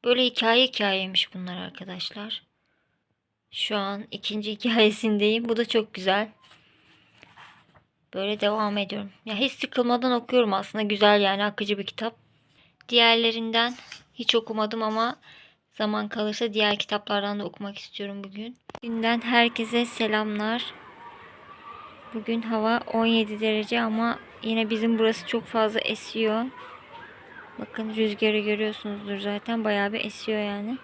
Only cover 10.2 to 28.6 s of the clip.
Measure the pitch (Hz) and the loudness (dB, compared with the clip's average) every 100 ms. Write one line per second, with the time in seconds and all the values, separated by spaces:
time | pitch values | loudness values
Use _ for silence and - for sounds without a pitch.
10.2 | 240 247 226 196 202 214 208 202 208 208 | 2 4 4 2 -2 -4 -2 6 8 8
11.2 | 196 196 208 202 202 202 190 - 226 - | 6 2 -2 -2 -4 -4 -4 -6 -8 -8
12.2 | _ _ _ _ _ _ - 240 233 226 | _ _ _ _ _ _ 0 4 6 6
13.2 | 226 226 226 226 240 247 - - _ - | 2 0 0 0 0 -2 -16 -20 _ -4
14.2 | 233 233 220 220 214 226 220 220 233 - | 2 2 2 -2 -2 0 -2 0 -2 -2
15.2 | - - - _ _ - 214 214 208 233 | -16 -20 -20 _ _ -4 -2 -2 -4 -2
16.2 | 214 208 233 208 208 208 - 208 - 208 | -4 -2 -2 2 2 2 -2 -4 -2 -2
17.2 | 202 208 208 - 202 202 - - 202 202 | -2 -4 -6 -8 -12 -12 -14 -10 -10 -10
18.2 | 196 196 226 247 _ - 240 226 226 233 | -12 -12 -12 -14 _ -12 -6 -2 0 0
19.2 | 233 247 233 233 220 240 240 - 220 214 | 2 4 4 0 -2 0 0 -2 0 0
20.2 | 214 208 214 233 - - - - - - | 0 -2 -2 -2 -6 -12 -20 -20 -20 -18
21.2 | - - - - - - - - - 233 | -20 -20 -20 -20 -16 -16 -16 -20 -10 -10
22.2 | 214 226 226 226 220 240 - 226 226 226 | -2 -2 0 0 2 0 0 2 4 4
23.2 | 214 208 220 214 214 233 226 220 233 - | 2 0 0 0 0 0 0 0 0 -2
24.2 | - - 220 226 220 220 226 226 220 226 | -8 -8 -2 0 2 2 2 4 4 2
25.2 | - 233 - 226 220 220 - 220 - 226 | -2 -4 -2 0 2 2 -2 -4 -6 -2
26.2 | 220 220 254 - - - - - - - | 0 0 -2 -8 -18 -18 -18 -18 -18 -20
27.2 | - - - - - - 220 214 220 208 | -20 -20 -18 -14 -12 -8 -6 0 0 2
28.2 | 220 214 208 208 | 2 2 0 -2